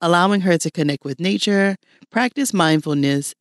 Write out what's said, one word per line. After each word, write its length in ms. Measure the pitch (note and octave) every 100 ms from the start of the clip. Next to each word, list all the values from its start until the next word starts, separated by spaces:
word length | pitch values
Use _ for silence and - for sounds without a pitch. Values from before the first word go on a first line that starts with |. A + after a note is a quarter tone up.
allowing 400 | E3+ F3 F#3+ G3+
her 160 | F#3 E3
to 140 | D#3
connect 340 | - D3 C#3
with 160 | C#3 C3+
nature, 560 | F3+ G3+ G#3 G3+ G3 F#3+ _ _ -
practice 440 | A3 B3 - C4+
mindfulness, 800 | F#3+ D#3+ D#3 D#3 D3 C#3 C#3 - -